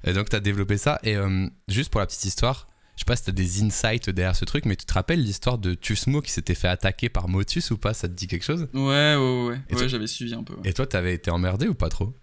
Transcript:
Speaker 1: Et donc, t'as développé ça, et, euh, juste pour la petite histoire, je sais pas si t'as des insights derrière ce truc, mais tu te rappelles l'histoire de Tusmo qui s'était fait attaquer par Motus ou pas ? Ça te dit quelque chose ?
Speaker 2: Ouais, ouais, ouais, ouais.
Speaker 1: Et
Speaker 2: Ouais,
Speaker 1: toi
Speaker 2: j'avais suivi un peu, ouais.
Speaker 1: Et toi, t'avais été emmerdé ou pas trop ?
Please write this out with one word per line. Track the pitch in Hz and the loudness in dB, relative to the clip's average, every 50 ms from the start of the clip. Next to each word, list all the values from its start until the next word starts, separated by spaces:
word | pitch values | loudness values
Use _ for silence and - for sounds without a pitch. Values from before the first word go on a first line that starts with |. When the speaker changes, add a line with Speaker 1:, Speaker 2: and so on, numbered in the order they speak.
| - | 0
Speaker 1:
Et | - 92 | 0 0
donc, | 95 104 - | 0 0 0
t'as | - 107 | -2 0
développé | 98 104 101 101 98 98 104 101 | 0 0 2 2 2 2 0 2
ça, | - - 147 - - | 2 0 0 0 0
et, | 113 107 101 | 0 0 2
euh, | 98 98 95 92 95 - - - _ - | 2 2 2 2 0 -2 -4 -10 _ -2
juste | 95 117 139 - | -2 -2 0 0
pour | - 110 | 0 0
la | 98 90 | 0 0
petite | - - - | -2 -4 -4
histoire, | 98 - - 113 120 139 - - - _ _ _ _ _ | -4 0 2 2 0 0 -2 -8 -20 _ _ _ _ _
je | - | -4
sais | - | 0
pas | - 120 123 | 0 0 0
si | - | 0
t'as | - 92 | 0 0
des | 92 92 87 90 101 | 0 0 0 2 2
insights | 107 107 - - - 113 113 120 - - | 2 2 2 2 0 0 0 0 -2 -2
derrière | 92 92 90 92 92 - | 0 0 2 2 2 2
ce | - | 2
truc, | - - 147 - | 2 0 0 2
mais | 117 95 - | 2 0 0
tu | - | -2
te | - - | 0 0
rappelles | 98 95 - 165 175 | 0 2 2 2 2
l'histoire | 131 104 98 - - 123 123 120 | 2 0 0 0 0 0 0 2
de | 98 90 90 | 0 -2 -2
Tusmo | - - - 110 101 - 127 139 147 | -2 -2 -2 0 0 2 2 2 2
qui | 143 - | 0 -2
s'était | - - - - 87 | -4 -4 0 0 0
fait | - - 90 | 2 2 0
attaquer | 92 - - 98 95 - - 117 | 0 2 0 -2 0 0 -2 0
par | - 95 87 90 | 0 0 0 2
Motus | 90 95 98 - - 170 170 - | 2 0 0 0 -2 -2 0 -2
ou | 120 104 | -2 0
pas ? | - 101 110 | 0 -2 -2
Ça | - - 90 | 0 -4 -6
te | 87 | -6
dit | 87 101 87 | -6 -6 -4
quelque | - 85 - | -4 -4 -2
chose ? | - 147 175 165 131 - | -2 -2 -2 -2 -4 -2
Speaker 2:
Ouais, | 135 | -2
ouais, | 135 139 139 143 147 151 151 143 | 0 2 4 4 4 4 4 4
ouais, | 135 127 127 123 123 120 | 4 2 2 0 0 -2
ouais. | 120 127 135 - | -4 -6 -6 -4
Speaker 1:
Et | - | -2
Speaker 2:
Ouais, | 123 | 0
Speaker 1:
toi | 123 127 | 0 0
Speaker 2:
j'avais | 131 117 107 110 | 0 -2 -4 -4
suivi | - - 120 117 117 | -6 -6 -6 -8 -6
un | 113 113 | -8 -8
peu, | - - | -10 -12
ouais. | - 98 98 | -6 -4 -4
Speaker 1:
Et | 90 | 0
toi, | - - - | 0 -2 0
t'avais | - 95 87 90 90 | 0 0 0 0 -2
été | 87 - - | -2 -2 -2
emmerdé | 85 85 90 92 92 98 147 220 | 0 0 0 0 0 0 0 0
ou | 170 | 0
pas | - - 80 | 0 0 -2
trop ? | - - - 104 127 - | 0 0 -2 -2 -4 -10